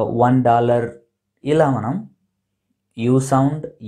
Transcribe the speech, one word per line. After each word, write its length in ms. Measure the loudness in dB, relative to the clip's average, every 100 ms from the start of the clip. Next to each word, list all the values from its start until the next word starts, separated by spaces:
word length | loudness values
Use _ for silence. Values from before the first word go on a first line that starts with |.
| -2 2
వన్ 160 | 2 2 2
డాలర్. 400 | 2 2 0 -2 -10 _ _ _ _ -2
ఇలా 160 | 0 0 -2
మనం 180 | -4 -8 -10 _ _ _ _ _ _ _ _ -6 0
యు 100 | 0 2
సౌండ్, 340 | 0 0 -4 -12 -16